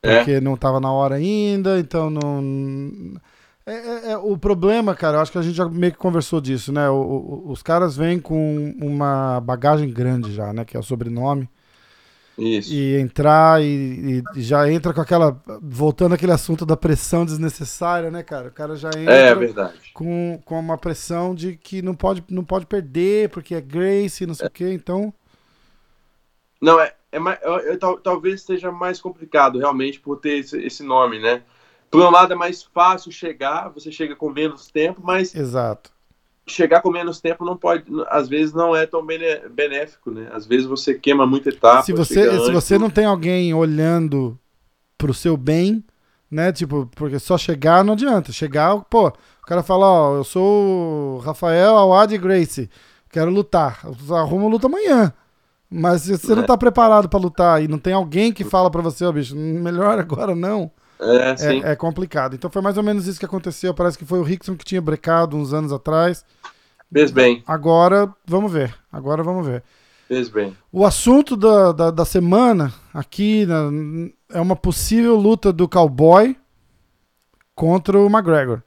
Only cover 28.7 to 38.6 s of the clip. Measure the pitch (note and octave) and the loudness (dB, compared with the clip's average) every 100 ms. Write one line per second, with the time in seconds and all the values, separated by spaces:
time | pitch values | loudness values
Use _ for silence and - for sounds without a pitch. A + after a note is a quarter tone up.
28.7 | F3 F3+ F3+ F#3 F3+ D#3+ D3+ C3+ B2+ C#3+ | -8 -8 -8 -12 -16 -4 2 2 2 -2
29.7 | C3 C3+ C#3 - C#3 D3+ D3 C3+ C#3+ B2 | -2 -6 -8 -12 -8 -4 -4 -6 -10 -10
30.7 | - C#3+ C3 B2+ A2 A2+ B2 _ _ _ | -12 -2 0 0 0 -2 -2 _ _ _
31.7 | _ _ D#3 F3 F3+ F3+ F3 E3+ F3+ - | _ _ 4 8 8 6 2 -6 -8 -10
32.7 | - F3 F#3 F3 - E3+ C3 C3+ C3 C#3+ | 2 2 2 -6 -12 -12 -8 -6 -6 -8
33.7 | D3 D3 D#3 D#3 C#3+ D#3 C#3 D#3 D3+ - | -16 -18 -10 -10 -6 -8 -4 -6 -6 -8
34.7 | D#3 D#3+ F#3 F3 F#3 F#3 D#3 C3+ B2 A#2 | -2 -2 -4 -4 -2 -2 -4 -6 -4 -4
35.7 | G#2 _ _ _ _ _ _ - - E3 | -6 _ _ _ _ _ _ -18 -2 4
36.7 | E3 F#3 F3 E3+ D#3+ E3 E3+ E3+ F3+ F3 | 4 4 -2 -6 -6 -6 -6 -8 -6 -2
37.7 | E3+ D#3 D3+ - C#3+ C3 D3 D#3 D#3 | -2 -4 -8 -2 -2 -2 -2 -2 0